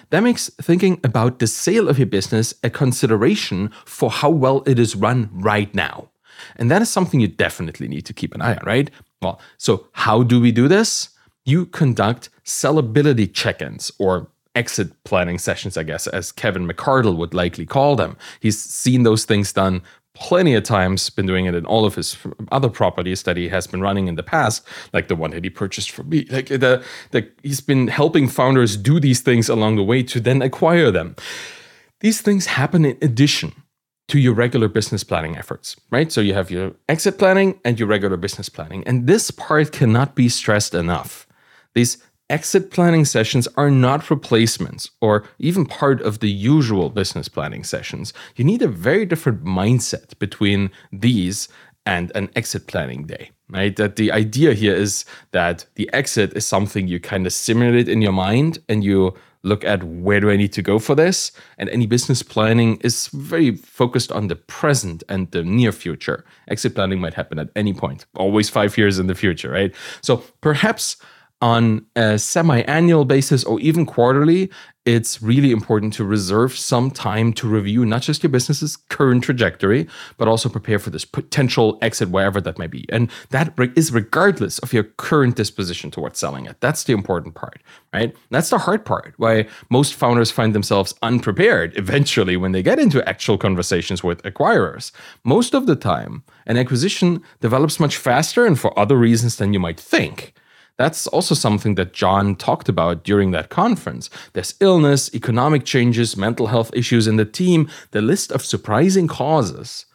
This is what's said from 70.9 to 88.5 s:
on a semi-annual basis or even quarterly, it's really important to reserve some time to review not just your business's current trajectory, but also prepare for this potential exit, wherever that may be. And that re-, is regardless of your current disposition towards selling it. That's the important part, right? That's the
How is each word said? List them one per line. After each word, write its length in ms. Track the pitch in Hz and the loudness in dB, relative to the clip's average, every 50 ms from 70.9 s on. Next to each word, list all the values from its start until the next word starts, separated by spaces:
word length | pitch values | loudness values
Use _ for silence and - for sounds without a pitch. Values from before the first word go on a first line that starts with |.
| - - - - - _ _ _ _ _ | -8 -10 -16 -20 -20 _ _ _ _ _
on 440 | 123 117 117 117 117 113 110 113 - _ _ | 2 2 4 4 4 4 2 0 -4 _ _
a 240 | 120 113 107 107 107 | 0 2 2 2 0
semi-annual 880 | - - - 175 165 165 135 117 - - 147 160 170 175 165 156 143 | 0 -2 -2 2 2 4 4 2 2 2 2 2 4 6 6 4 4
basis 400 | 127 135 139 139 - 147 123 - | 4 4 2 2 2 0 0 0
or 160 | - 110 - | 0 -2 0
even 240 | 123 156 156 170 156 | 0 0 2 2 0
quarterly, 640 | - - - 117 123 131 139 147 160 165 185 190 190 - - - - _ _ _ | -2 0 2 2 4 4 4 4 4 4 2 0 -2 -6 -14 -20 -20 _ _ _
it's 380 | 120 117 117 113 - - - | 2 2 2 0 -2 -8 -6
really 300 | 110 104 120 139 139 135 | 0 2 2 4 4 4
important 420 | 117 110 98 - 110 107 101 107 95 | 2 2 0 0 -2 0 0 -2 -4
to 100 | - 110 | -4 -2
reserve 540 | 98 107 104 95 90 98 110 120 131 - - | -2 0 0 0 0 2 2 2 2 0 -6
some 340 | - - 135 120 123 127 | -4 -2 0 0 0 0
time 400 | 123 - - 107 95 110 113 117 | -4 -4 -4 -4 0 0 0 0
to 160 | 110 - - 110 | 0 -2 -2 0
review 380 | 107 107 98 101 107 120 123 | 0 0 0 0 0 0 0
not 160 | 107 110 123 | 0 0 -2
just 220 | - - 151 - - | -2 -4 -4 -2 0
your 60 | 165 | 0
business's 460 | 131 123 - - 147 - 156 147 - | 0 0 0 -2 -4 -4 -4 -6 -8
current 480 | - _ _ - - 143 131 123 123 123 | -12 _ _ -2 0 2 4 4 2 2
trajectory, 640 | - 143 120 113 87 - - - 95 110 143 165 - - - - - - - | 0 0 0 0 -2 0 0 0 2 2 2 0 -4 -10 -18 -20 -20 -6 -2
but 100 | 117 110 | 0 2
also 220 | 113 113 - 120 | 2 2 0 -4
prepare 300 | - 104 - - 107 101 | -4 -6 -4 -2 -2 -2
for 100 | - 104 | -2 -6
this 160 | - 78 - | -8 -10 -12
potential 720 | - - - - - - - 135 120 - - 117 110 - - | -8 -8 -10 -8 -4 -2 0 0 2 2 2 2 2 2 0
exit, 280 | 110 113 - - 113 92 | -2 -4 -2 -2 -4 -2
wherever 320 | 90 95 98 98 95 104 | 0 0 0 0 0 -2
that 160 | 82 85 85 - | -4 -4 -8 -8
may 100 | 85 82 | -10 -10
be. 180 | - 64 - - | -10 -12 -10 -4
And 200 | - 117 120 113 - - - - | -2 -2 -2 -2 -4 -10 -12 -6
that 240 | - 131 - 143 - | -2 -2 -2 -2 0
re-, 160 | - 127 123 123 165 | -2 -2 2 2 2
is 160 | 160 160 117 | 2 2 0
regardless 640 | 117 101 - - 151 185 202 175 - 110 - - - | -2 -2 0 0 2 2 2 2 0 -2 -4 -6 -8
of 140 | - 120 - | -6 -2 0
your 100 | 113 101 | 0 0
current 540 | - _ - - - 165 151 135 123 120 - | -2 _ -12 -4 0 2 4 4 2 2 0
disposition 540 | 107 - - - 98 87 85 - - 76 | -2 -4 -4 -6 -6 -6 -6 -8 -10 -12
towards 280 | - 90 76 65 - - | -10 -10 -10 -8 -8 -8
selling 260 | - 73 69 67 62 | -8 -8 -8 -10 -12
it. 140 | 50 - - | -14 -10 -4
That's 240 | - 131 156 - - | -2 -2 -2 -2 0
the 100 | - 120 | 0 0
important 420 | 101 98 - 92 85 76 - - | 0 0 -2 -4 -4 -4 -8 -12
part, 260 | - - - - - _ _ - - _ _ - | -14 -16 -16 -16 -20 _ _ -20 -20 _ _ -4
right? 200 | 95 117 - - - _ _ | -2 -2 -2 -4 -10 _ _
That's 180 | 117 139 - | -2 -2 0
the 80 | - | 2